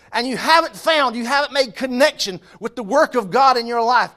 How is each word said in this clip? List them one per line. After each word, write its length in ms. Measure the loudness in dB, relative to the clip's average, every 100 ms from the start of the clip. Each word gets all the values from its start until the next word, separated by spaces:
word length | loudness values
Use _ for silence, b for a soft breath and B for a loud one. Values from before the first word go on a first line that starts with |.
| b
and 160 | -6 -4
you 100 | -2
haven't 380 | 2 2 2 -4
found, 400 | 0 0 0 -2
you 100 | -2
haven't 260 | -2 -2
made 240 | -2 -4 -4
connection 640 | -4 2 2 0 -8 -10 B B
with 160 | -12 -8
the 80 |
work 320 | -2 2 2 0
of 160 | -2
God 260 | 2 4 2
in 80 | -2
your 160 | -2
life. 300 | 2 2 0